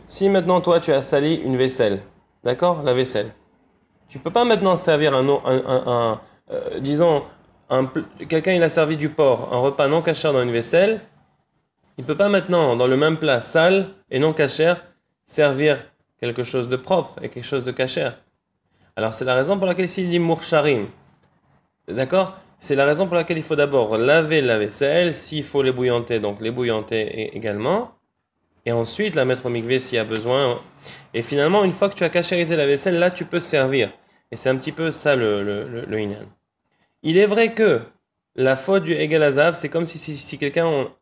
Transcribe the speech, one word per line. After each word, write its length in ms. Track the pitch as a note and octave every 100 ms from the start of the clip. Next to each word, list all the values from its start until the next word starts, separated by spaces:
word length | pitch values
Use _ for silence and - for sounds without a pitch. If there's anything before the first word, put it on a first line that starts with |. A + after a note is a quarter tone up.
| -
si 180 | - G3
maintenant 320 | F#3+ E3+ F3+
toi 180 | F3 E3
tu 140 | D#3+
as 80 | C3+
sali 360 | C3+ C#3+ D3+ E3
une 200 | C3 B2+
vaisselle, 440 | C3 B2+ G#2+ G2 - _ _ _
d'accord ? 380 | A#2+ B2 F3 D#3+
La 100 | C#3+
vaisselle. 400 | B2+ B2+ G#2+ A2 - _ _ _ _ _ _ _
Tu 100 | C3
peux 140 | E3+
pas 120 | A#3+
maintenant 320 | A#3+ G#3+ F#3+ F3
servir 380 | E3+ D3 D3+ C3+
un, 100 | C3+
un, 140 | C#3+ -
un, 160 | C3 - B2+ B2
un, 340 | A#2+ A2+ A2 - _ -
euh, 300 | - - F2
disons, 420 | C3+ D3 E3+ D3 - - _ _ -
un 140 | C3
pl-, 200 | C3 - - - -
quelqu'un 240 | D#3+ F#3
il 100 | F3+
a 40 | D#3+
servi 280 | E3+ D3+ D#3
du 120 | D3
porc, 400 | D#3 C#3 A#2 -
un 60 | B2
repas 280 | C#3 C#3 C#3
non 160 | E3
kasher 300 | E3 D3+ D#3
dans 100 | C3
une 80 | B2
vaisselle, 500 | A#2 A2+ E3+ G#3 A3 - _ _ _ _ _ _ _ _ -
il 80 |
peut 120 | B2+ D3+
pas 120 | G3+
maintenant, 480 | F#3+ F#3 F3 C#3 A#2+
dans 100 | B2+
le 100 | C3
même 220 | D#3 D#3+
plat 220 | D3+ A#2+
sale 500 | - D#3+ F3 G3 F#3+ - -
et 80 | C3
non 140 | D#3
kasher, 420 | D#3 C#3 - E3 F3 - _ _ _
servir 540 | _ - D3 C3+ D3+ C3 - _ _ -
quelque 240 | A#2+ A#2
chose 260 | A#2+ C3 A#2+
de 80 | B2+
propre 400 | - F3+ - -
et 60 | -
quelque 160 | B2
chose 200 | A#2+ C3+
de 60 | B2
kasher. 400 | B2+ B2+ E3 C3 - _ _ _ _ _ _ _ -
Alors 180 | A2
c'est 100 | -
la 120 | B2+ B2+
raison 200 | D3 G3
pour 100 | F#3
laquelle 180 | F3
ici 180 | F3+ F#3+
il 80 | F3+
dit 80 | F3
moursharim. 680 | E3+ D#3+ - D#3 D3 A#2+ F#2+ - _ _ _ _ _ _ _ _ -
D'accord ? 500 | A2 C3 F#3+ F#3 - - _
C'est 160 | -
la 100 | C#3
raison 220 | C#3 D3+ F#3+
pour 80 |
laquelle 240 | F3 E3 D#3+
il 60 |
faut 100 | D#3
d'abord 420 | D3 C#3+ C#3 G#2+ A2
laver 440 | B2+ D#3+ D#3 D#3
la 180 | B2+ A2
vaisselle, 560 | G#2 - C#3 E3+ F3
s'il 300 | - - D3+
faut 180 | C3+ C#3
l'ébouillanter, 560 | C3 B2 B2+ A#2+ A2+ A2+
donc 220 | G#2 G2+
l'ébouillanter 600 | A2 B2 A#2+ A2 G#2+ A2+
é-, 360 | G#2+ A2 G#2+ G#2+
également, 560 | A2+ G#2 C3 G#3 B3 _ _ _ _ _ _ _ A#2
et 60 |
ensuite 420 | A#2 A2+ - G#3
la 100 | D#3
mettre 220 | B2+ B2+ B2
au 20 |
mikvé 300 | A#2 A#2 B2+
s'il 180 | - A#2
y 20 |
a 60 |
besoin. 560 | G#2+ A2 A#2 C3+ C3 A#2 - _ - - -
Et 80 | A#2
finalement, 420 | A#2 C#3+ D3+ G#3
une 80 | F#3+
fois 160 | F#3 G3
que 60 |
tu 100 | -
as 60 | E3
kashérisé 460 | F3 E3+ F3+ D#3+ E3
la 100 | C#3
vaisselle, 320 | C#3+ G3 E3+
là 120 | F3+
tu 140 | F3+
peux 160 | E3 F3
servir. 500 | - D3 C3 C3+ G2+ - _ _ -
Et 40 | A#2
c'est 120 | C3
un 80 | C3
petit 160 | D3+
peu 180 | - E3
ça 260 | D3 D3 C3
le, 260 | A2 G2+
le, 260 | G#2 G2+ A2+
le, 160 | A#2 -
le 140 | G#2+
inyan. 260 | G#2 G#2 G#2 _ _ _ _ _ _ _
Il 160 | D#3 F3
est 80 | G#3
vrai 260 | G#3 A3+
que 260 | A3+ G#3 A#2+ - _ _ _ _ -
la 200 | C3 C3
faute 260 | - G3
du 100 | D#3+
Egel 300 | D3+ D3+ D#3
Hazav, 320 | D3 C3+ E3
c'est 140 | D#3+ D3
comme 180 | E3 E3
si, 120 | D3+
si, 160 | -
si 240 | C#3+ - C#3
quelqu'un, 280 | C#3+ E3 E3
on, 240 | C#3+ A#2 -